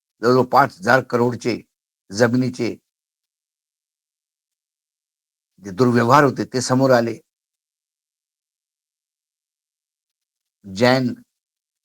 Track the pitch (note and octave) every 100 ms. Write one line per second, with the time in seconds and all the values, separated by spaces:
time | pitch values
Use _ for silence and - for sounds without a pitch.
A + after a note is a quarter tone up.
0 | _ - A#2 B2+ B2+ B2 C3+ - A2+ B2+
1 | B2 A#2+ A#2+ A#2 B2 G2 - _ _ _
2 | - G2 A#2 B2 B2+ B2 A2+ F#2 _ _
3 | _ _ _ _ _ _ _ _ _ _
4 | _ _ _ _ _ _ _ _ _ _
5 | _ _ _ _ _ _ G2 F2+ B2 A#2+
6 | A#2 C#3+ C#3+ - - B2+ B2+ C3 C3+ B2
7 | A#2 A2 _ _ _ _ _ _ _ _
8 | _ _ _ _ _ _ _ _ _ _
9 | _ _ _ _ _ _ _ _ _ _
10 | _ _ _ _ _ _ G2 F#2+ B2 C3
11 | B2 - _ _ _ _ _ _